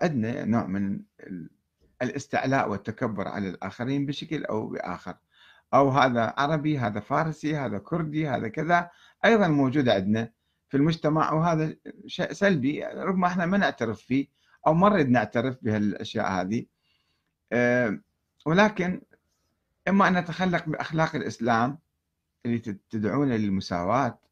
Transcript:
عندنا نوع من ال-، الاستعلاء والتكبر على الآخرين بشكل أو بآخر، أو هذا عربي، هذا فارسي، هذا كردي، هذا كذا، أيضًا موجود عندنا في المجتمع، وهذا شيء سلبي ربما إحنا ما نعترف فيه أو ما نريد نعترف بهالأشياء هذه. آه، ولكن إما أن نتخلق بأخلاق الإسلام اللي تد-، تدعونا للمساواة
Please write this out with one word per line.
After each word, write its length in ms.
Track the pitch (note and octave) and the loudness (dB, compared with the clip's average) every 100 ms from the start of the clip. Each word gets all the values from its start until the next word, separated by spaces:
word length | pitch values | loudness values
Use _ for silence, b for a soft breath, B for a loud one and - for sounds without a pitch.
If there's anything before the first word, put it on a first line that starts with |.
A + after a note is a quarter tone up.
عندنا 400 | E3+ C3+ A2 - | 0 0 -2 -2
نوع 220 | G#2 A2+ - | 0 0 0
من 340 | G2 G2 G2+ - _ | -2 -2 -4 -10 _
ال-، 300 | - F2+ - _ _ _ _ - | -14 -14 -14 _ _ _ _ -8
الاستعلاء 680 | B2 C#3 - - C3 C3+ G#2+ | -6 -6 -6 -4 0 0 0
والتكبر 580 | G2+ - A2 A#2+ G2+ F2+ | -4 -8 -6 -6 -4 -6
على 200 | G2 F#2+ | -6 -6
الآخرين 580 | - F#2+ - B2 C#3+ C#3+ | -8 -10 -8 -4 -4 -4
بشكل 380 | C#3+ E3 D3+ | -6 -8 -8
أو 220 | - G#2+ A2 | -6 -6 -6
بآخر، 480 | - - F2 F#2 - _ b b b _ | -8 -8 -8 -12 -16 _ b b b _
أو 140 | B2+ C#3 | 4 4
هذا 440 | C3+ C3 A#2+ A2 - | 4 4 2 0 0
عربي، 400 | C#3+ D#3 D3+ D3 | 0 0 0 -2
هذا 220 | A2+ G#2 | -2 -4
فارسي، 560 | - C#3+ D#3+ D3+ D3+ D3+ | -2 -2 -2 -4 -4 -4
هذا 220 | B2+ G2 | -4 -6
كردي، 500 | - E3 D#3 D3+ D#3 | -4 -4 -4 -4 -2
هذا 200 | A#2 A2 | -2 -4
كذا، 420 | D#3 D#3 F3 F3 B B B | -4 0 0 0 B B B
أيضًا 240 | G3 A3+ F3+ | 4 4 4
موجود 400 | D3 C3 C#3+ B2 | 4 2 2 2
عندنا 440 | G2 F#2+ A2 A2+ _ _ _ _ | 2 2 0 -2 _ _ _ _
في 80 | C#3 | 0
المجتمع، 560 | D#3 E3 D3+ D#3 - | 2 2 0 0 2
وهذا 440 | D#3 E3+ D#3+ D#3 - - - - | 2 2 0 -2 -6 -16 -20 -12
شيء 260 | - - | -6 -6
سلبي 520 | - G3 D3+ C3 D3+ | 0 2 2 0 -2
ربما 420 | - - D#3+ F#3 F3+ | -6 -6 -4 0 0
إحنا 200 | F3+ F3 | 0 0
ما 120 | G3+ | 2
نعترف 420 | D3+ - A2+ G2+ | 0 0 -4 -4
فيه 280 | - C3 C#3 b b b D3+ | -2 -2 -2 b b b 2
أو 80 | |
ما 140 | E3 G3+ | 6 6
نريد 200 | G3+ C3+ | 6 4
نعترف 460 | B2 G#2+ A#2+ B2+ B2+ | 4 2 0 -2 -2
بهالأشياء 680 | G#2+ G#2+ G#2 - G#2 - F#2+ | -2 0 0 -2 -4 -4 -2
هذه. 340 | F#2+ F#2 A2+ - _ _ _ _ _ _ _ _ | -2 -2 -4 -6 _ _ _ _ _ _ _ _
آه، 480 | A#2+ B2 B2 A#2 - - _ _ _ D3 | 0 2 2 0 -2 -10 _ _ _ 0
ولكن 560 | F3 G#3 G#3 F3 F3+ - _ _ _ _ _ _ _ F3+ | 4 4 2 -4 -6 -10 _ _ _ _ _ _ _ 0
إما 200 | G3 F3+ | 4 4
أن 100 | F#3 | 2
نتخلق 500 | E3+ D#3+ F#3 E3+ D#3 | -2 -2 0 0 -2
بأخلاق 480 | - - D#3+ D#3+ C#3+ | -6 -4 -2 0 -2
الإسلام 640 | A2 - A2+ A2+ B2 - _ _ _ _ _ _ A#2+ | -6 -2 0 2 2 -4 _ _ _ _ _ _ -4
اللي 120 | A#2 | -4
تد-، 220 | A2+ G2 _ | -4 -10 _
تدعونا 440 | A2+ G#2 B2+ C#3+ | -4 -2 0 0
للمساواة 840 | A2+ G#2 F#2+ - F2+ F2+ A#2+ B2+ - _ | 0 0 -2 -2 -2 0 0 0 -4 _